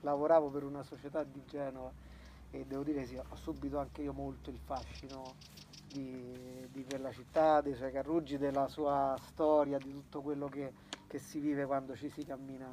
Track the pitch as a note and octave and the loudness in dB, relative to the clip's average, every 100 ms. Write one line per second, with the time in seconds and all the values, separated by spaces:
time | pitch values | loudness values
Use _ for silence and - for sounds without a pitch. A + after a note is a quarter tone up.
0 | C#3+ C#3+ D3+ E3 D3 C#3 C#3 C#3+ C3+ C#3+ | 2 2 8 8 8 -2 -4 -6 -8 -10
1 | C#3+ D#3 C#3+ C3+ B2+ D3 C#3 C3 B2+ C3 | -6 -4 -4 -8 -10 -4 -4 -6 -10 -12
2 | - - - - - C3+ C3+ C3+ C#3+ C#3+ | -16 -16 -18 -18 -12 -10 -6 -4 0 -2
3 | B2 B2+ B2 - - D3 C#3 C#3+ C#3 - | -2 -8 -10 -10 -8 -4 -2 -2 -4 -4
4 | D3 C3+ C#3 B2 - B2+ - C#3 - - | -6 -4 -6 -6 -10 -12 -6 -6 -6 -12
5 | C3+ C3+ C3 C#3 - - - - - C#3 | -12 -10 -12 -14 -18 -18 -18 -18 -10 -8
6 | C3 B2+ B2 B2+ B2+ B2+ B2+ C3+ C3 C#3 | -6 -8 -10 -12 -12 -12 -12 -10 -4 -4
7 | C3 A#2+ B2 - D#3 D3+ C#3+ B2+ C3 C3 | -4 -8 0 6 8 8 6 0 -2 -2
8 | C3+ E3 D3 C#3+ C#3 C#3 C3+ C3+ D3 C#3+ | 2 2 2 2 2 4 2 2 4 6
9 | C#3 C3 - - D#3 D3+ C#3+ C#3 C3+ C#3 | 4 2 -4 2 8 8 8 2 -2 -10
10 | C#3 D3+ C#3+ C#3+ C#3+ C#3 C3+ B2+ - - | -8 -6 -2 -2 -2 -4 -6 -8 -12 -12
11 | - C#3+ C#3 D#3 D3 C#3+ C#3 C#3 C3+ B2 | -8 -8 -6 -2 0 2 2 2 0 -6
12 | C#3+ - C#3+ C3+ C3+ C3 C3 | -8 -8 -8 -8 -8 -10 -10